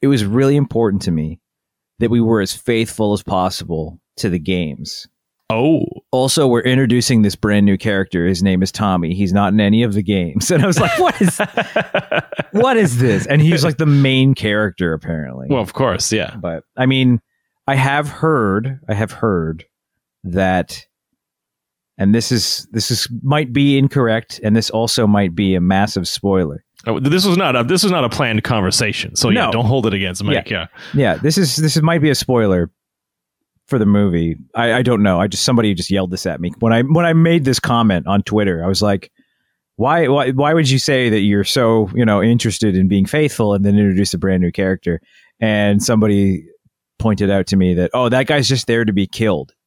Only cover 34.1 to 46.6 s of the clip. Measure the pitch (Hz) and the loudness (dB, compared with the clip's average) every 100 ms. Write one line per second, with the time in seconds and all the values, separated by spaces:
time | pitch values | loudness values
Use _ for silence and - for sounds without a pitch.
34.1 | 85 85 80 - - 117 117 123 117 104 | 0 -2 -4 -10 -4 0 0 2 2 2
35.1 | 92 98 92 - 123 110 90 90 98 92 | 2 0 -2 0 2 2 -2 -2 -2 -2
36.1 | 90 92 76 87 - 113 113 131 160 170 | -4 -6 -6 -6 -2 0 2 2 2 2
37.1 | 165 165 170 135 123 - 120 113 90 78 | 4 4 2 2 -2 0 0 2 0 0
38.1 | 101 - 104 101 85 85 92 104 98 - | -2 0 0 0 -2 -2 -2 0 -2 -6
39.1 | _ _ _ _ _ _ - 117 165 151 | _ _ _ _ _ _ -4 0 2 2
40.1 | 139 131 131 143 165 147 131 - 135 123 | 2 0 0 0 2 2 0 0 0 2
41.1 | 107 101 101 98 - 120 113 104 98 117 | 2 2 0 0 0 2 2 0 0 2
42.1 | 104 104 120 117 98 107 92 95 98 95 | 2 2 2 0 -2 0 2 2 2 0
43.1 | 147 151 - 107 101 101 101 101 95 98 | 0 -2 0 0 0 2 4 2 2 -2
44.1 | 90 95 92 90 82 95 92 - 82 _ | -2 -2 0 0 -2 -2 -2 -4 -6 _
45.1 | _ _ _ 113 107 104 101 - 113 107 | _ _ _ -2 0 2 2 2 0 2
46.1 | 101 98 90 80 _ | 2 2 -2 -6 _